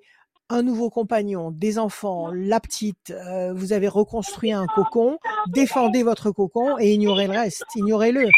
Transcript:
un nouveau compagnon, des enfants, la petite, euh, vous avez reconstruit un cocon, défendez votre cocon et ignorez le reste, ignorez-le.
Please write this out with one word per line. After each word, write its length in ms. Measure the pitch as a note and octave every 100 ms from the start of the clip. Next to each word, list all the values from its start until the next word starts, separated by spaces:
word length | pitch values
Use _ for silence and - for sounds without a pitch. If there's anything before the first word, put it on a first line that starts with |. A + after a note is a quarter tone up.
| _ _ _ _ -
un 140 | A#3+
nouveau 280 | B3 A3+ A#3
compagnon, 600 | A#3 G#3+ A3+ G3+ F#3 E3
des 280 | D#3 G#3+ G#3+
enfants, 520 | G#3+ - G3+ F3 E3
la 280 | F3+ G3 A3+
petite, 500 | - - G#3 - -
euh, 420 | F#3 F3+ F#3 F3+
vous 180 | F#3 F#3+
avez 160 | G#3 G3
reconstruit 640 | G3 G#3 A#3 - - A3
un 140 | G3+ F#3
cocon, 520 | - - A#3 A#3+ D#4+ A4+ G#4+ G#4
défendez 560 | C4 C4 C4+ A#3 B3
votre 260 | A#3 G#3+ G#3
cocon 480 | G3+ F#3+ A#3 C4+ B3+
et 140 | G#3
ignorez 340 | G#3 G#3 G3 G3
le 60 |
reste, 320 | G#3 G#3+ - -
ignorez-le. 540 | A3 G#3 G#3+ A3+ C4 A3+